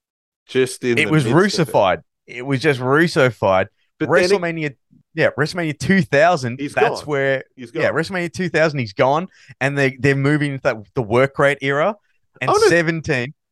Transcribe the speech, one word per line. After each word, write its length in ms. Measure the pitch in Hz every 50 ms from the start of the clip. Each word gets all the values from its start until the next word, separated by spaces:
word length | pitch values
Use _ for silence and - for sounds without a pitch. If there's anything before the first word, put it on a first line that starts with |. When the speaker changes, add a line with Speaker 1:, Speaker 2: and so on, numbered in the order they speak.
| _ _ _ _ _ _ _ _ _
Speaker 1:
just 360 | - - 131 131 123 - - -
in 140 | 123 120 120
Speaker 2:
It 80 | 156
Speaker 1:
the 40 | -
Speaker 2:
was 140 | 156 156 139
Speaker 1:
midst 40 | 120
of 60 | 135
it. 380 | 165 196 208 - - 165 127 -
Speaker 2:
Russified. 280 | 135 104 92 87 82 - _ _ _ _
It 160 | - - 120 123
was 180 | 139 139 127
just 200 | 113 156 139 120
Russified. 880 | 127 127 135 151 170 170 - 165 135 127 113 - - 101 95 95 98 - _ _ _ _ _ -
Speaker 1:
But 100 | 156 - 156
then 100 | 180 180
it 60 | 180
Speaker 2:
WrestleMania, 460 | 196 196 175 170 165 165 156 147 120 _ _ _ _ _ _ _ -
yeah, 160 | 160 147 107 - -
WrestleMania 400 | 143 156 - 180 170 156 143 -
two 220 | - - 196 190 143
thousand, 560 | - - 139 151 170 180 151 123 120 120 135
Speaker 1:
He's 140 | 143 143 -
Speaker 2:
that's 260 | 127 - 147 156 -
Speaker 1:
gone. 60 | -
Speaker 2:
where, 380 | 147 147 139 135 135 135 131 - _ _
Speaker 1:
He's 160 | - 127 113 -
Speaker 2:
yeah, 160 | 160 156 104
Speaker 1:
gone. 40 | 101
Speaker 2:
WrestleMania 380 | 139 165 175 196 180 175 165 -
two 160 | - 185 170
thousand, 300 | - 156 156 165 143 147
he's 160 | 120 104 -
gone, 340 | - 131 131 139 156 185 - _ _ _ - 127 -
and 160 | 127 139 143
they, 200 | 139 139 131 131 131
they're 160 | 117 139 139
moving 360 | 139 135 139 151 151 147 147 139
into 100 | 131 -
that, 140 | 143 120 110 101 - -
the 80 | 139 120
work 360 | 98 110 123 131 135 - -
rate 200 | 147 139 143 -
era. 360 | 135 139 143 143 156 196 220 _ _ _ _ _ _ _ _ -
And 100 | 123 -
Speaker 1:
I'm 60 | 370
gonna, 120 | 427 453 403
Speaker 2:
seventeen, 640 | 165 170 165 160 165 160 147 - 151 127 120 139 - _ _ _